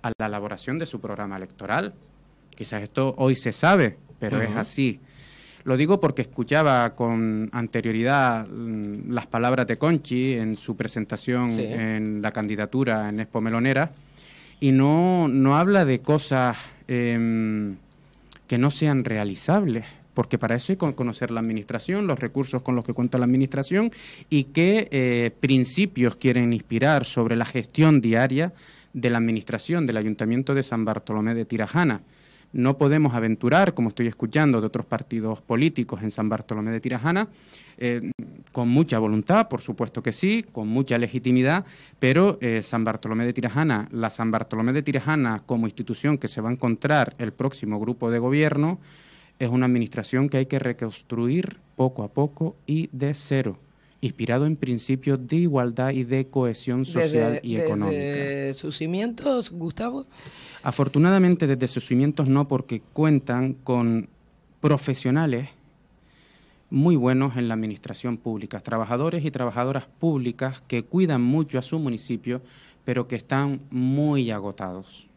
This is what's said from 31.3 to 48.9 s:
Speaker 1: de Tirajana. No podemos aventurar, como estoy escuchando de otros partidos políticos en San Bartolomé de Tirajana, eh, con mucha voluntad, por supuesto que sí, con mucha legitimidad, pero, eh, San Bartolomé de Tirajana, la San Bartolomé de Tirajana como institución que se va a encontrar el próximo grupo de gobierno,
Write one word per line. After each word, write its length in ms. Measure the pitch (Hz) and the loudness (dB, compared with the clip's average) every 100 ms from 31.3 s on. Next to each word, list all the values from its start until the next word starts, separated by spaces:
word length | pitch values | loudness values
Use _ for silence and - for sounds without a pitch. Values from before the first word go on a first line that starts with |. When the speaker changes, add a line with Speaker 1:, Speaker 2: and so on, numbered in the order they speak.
Speaker 1:
de 120 | 117 110 | -2 -4
Tirajana. 560 | 117 104 160 165 104 - _ - - _ | -4 0 2 2 0 -8 _ -20 -20 _
No 240 | - 123 139 | 0 0 4
podemos 380 | 143 156 147 120 | 4 4 4 2
aventurar, 580 | 113 110 120 156 190 | 0 0 4 4 4
como 160 | - 113 | 2 -4
estoy 160 | 101 117 | 0 -4
escuchando 560 | - 113 151 151 120 | -2 -2 2 4 4
de 60 | 107 | 0
otros 180 | 120 - | -4 -4
partidos 560 | 117 - 113 110 110 | -6 -4 -6 -4 -6
políticos 640 | - 117 160 156 117 98 | -2 0 2 0 -6 -4
en 80 | 107 | -6
San 180 | - 110 | -4 -2
Bartolomé 400 | 107 - 107 110 | -2 -4 -6 -4
de 100 | 113 | -4
Tirajana, 480 | 123 123 139 185 214 - - - - - | -4 -2 0 0 -2 -10 -20 -20 -20 -6
eh, 320 | 123 120 - - - - - | -4 -2 -4 -10 -12 -16 -10
con 180 | - 120 | -2 2
mucha 300 | 127 165 113 | 4 4 2
voluntad, 480 | 110 107 - 202 220 | 2 0 2 2 2
por 100 | 120 | -4
supuesto 420 | - 101 117 - | -6 -6 -6 -4
que 80 | - | -6
sí, 340 | - 190 226 - | -2 0 0 -4
con 160 | - 107 | -8 -2
mucha 320 | 120 135 120 | -2 0 0
legitimidad, 640 | 120 131 123 127 127 175 190 - - _ | -2 -2 2 2 4 2 -2 -18 -20 _
pero, 400 | 127 143 196 196 | 4 6 4 2
eh, 200 | 123 113 | -2 -2
San 220 | 104 117 | -2 -2
Bartolomé 420 | 110 110 107 110 120 | -2 -2 -4 -2 -2
de 80 | |
Tirajana, 560 | 120 117 135 156 113 107 | -2 -2 0 2 0 -2
la 200 | 117 113 | -4 -4
San 180 | - 113 | -2 -2
Bartolomé 420 | 110 110 110 117 | -2 -2 -2 0
de 120 | 139 | 0
Tirajana 580 | 147 135 143 156 123 107 - | -2 -2 0 0 0 -2 -4
como 180 | 120 113 | -2 -2
institución 540 | - 117 110 143 147 | -4 -8 -4 0 0
que 80 | 113 | -2
se 140 | - | -4
va 80 | 113 | -4
a 20 | |
encontrar 600 | 127 120 113 143 151 117 - | -2 -2 -2 2 2 2 -2
el 160 | 113 | -8
próximo 460 | - 135 - 107 104 | -4 -4 -4 -6 -4
grupo 320 | 110 120 117 | -4 -4 -2
de 80 | 117 | 0
gobierno, 580 | 123 143 151 147 156 185 - | 0 2 2 2 0 -2 -10